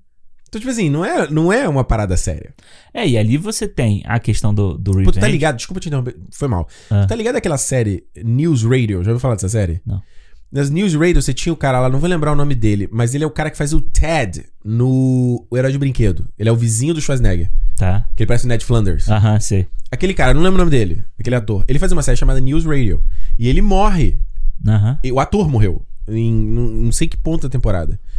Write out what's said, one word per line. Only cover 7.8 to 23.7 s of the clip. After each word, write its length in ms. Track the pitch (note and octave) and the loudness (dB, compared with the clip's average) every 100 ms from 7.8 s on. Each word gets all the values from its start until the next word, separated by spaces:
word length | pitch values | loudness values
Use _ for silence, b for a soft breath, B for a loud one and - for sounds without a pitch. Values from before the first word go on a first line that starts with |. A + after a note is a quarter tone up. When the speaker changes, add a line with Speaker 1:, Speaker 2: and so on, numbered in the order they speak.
| G#2+ F#2+ - - | -4 -6 -12 -12
Speaker 1:
News 400 | A2+ B2 E3+ C3 | -6 -2 0 0
Radio? 400 | A2+ C3 A2 F#2 | 0 -2 -2 -4
Já 80 | G2 | -4
ouviu 80 | A#2+ | -4
falar 160 | B2+ A2 | -4 -4
dessa 140 | F#2+ | -4
série? 320 | A2 E2 E2 - | -4 -4 -6 -8
Speaker 2:
Não. 160 | G2 b b b b - | -10 b b b b -12
Speaker 1:
Nas 180 | C3+ C#3+ | -6 -4
News 240 | D#3+ G3+ | -2 -2
Radio 280 | D3+ F3 D3+ | 0 0 0
você 120 | C3+ | -2
tinha 180 | C3 E3+ | -4 -6
o 60 | D#3+ | -4
cara 220 | C#3 B2+ | -2 0
lá, 80 | B2+ | 0
não 100 | C3+ | 0
vou 100 | F3 | 0
lembrar 220 | F3 D3 | -2 0
o 40 | D3 | 0
nome 200 | C#3+ B2 | 2 0
dele, 320 | G#2+ G#2 F2+ | 0 -2 -4
mas 220 | A2 A#2+ | -4 -4
ele 100 | C#3 D3+ | -2 -6
é 20 | |
o 40 | |
cara 180 | D3+ D#3 | -6 -8
que 60 | - | -6
faz 160 | D3 | 0
o 80 | D#3 | 2
Ted 640 | - - D#3 D#3+ G#2 D2+ - - | 4 2 2 0 -4 -8 -16 -16
no 840 | G#2 A2+ B2+ C3 C3 B2+ B2 A#2 - | -6 -2 0 0 0 0 -2 -4 -6
O 80 | B2 | -4
Herói 140 | C3 | -2
de 60 | C#3 | -2
Brinquedo. 520 | C#3 B2 G#2+ E2 G2 - | -4 0 0 0 -4 -4
Ele 100 | A2 | -2
é 40 | |
o 40 | A#2 | 0
vizinho 380 | A#2 A2 C#3+ | 0 -2 -2
do 80 | D#3+ | -2
Schwarzenegger. 500 | D3 C3+ A2 F2 E2 - - - | -2 2 2 2 2 4 4 2
Speaker 2:
Tá. 300 | F#2 G2+ - - | 2 2 2 0
Speaker 1:
Que 80 | |
ele 40 | G2+ | 2
parece 180 | A#2+ B2 | 2 2
o 20 | |
Ned 160 | A#2 | 0
Flanders. 460 | - A2+ G2 E2 - | 0 0 2 0 0
Speaker 2:
Aham, 300 | G#2+ A2 G#2+ | 2 2 0
sei. 280 | - F#2+ F#2 - - | 0 -2 -2 -4 -4
Speaker 1:
Aquele 220 | B2+ F3+ | -2 -2
cara, 200 | E3+ C3 | 0 4
não 80 | C#3+ | 6
lembro 140 | - F#3 | 6 6
o 40 | |
nome 120 | E3+ | 6
dele. 320 | C3 F#2+ D#2+ - - | 4 2 0 -2 -4
Aquele 160 | A#2+ B2 | -4 -2
ator. 300 | G#2+ G2 - | -2 0 2
Ele 120 | C#3 | 4
faz 120 | F#3 | 4
uma 100 | F3 | 4
série 140 | - - | 4 4
chamada 220 | - - | 4 4
News 240 | C3 D#3 | 4 4
Radio. 380 | D#3+ C#3+ G#2+ E2 - B B B | 2 2 4 4 2 B B B
E 120 | A#2+ | 4
ele 120 | E3 | 4
morre. 600 | G#3 | 4